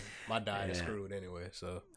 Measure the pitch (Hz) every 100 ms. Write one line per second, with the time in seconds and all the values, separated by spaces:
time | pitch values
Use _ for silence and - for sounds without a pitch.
0 | - - - 113 107 101 98 87 85 104
1 | 98 98 90 87 90 - 92 90 -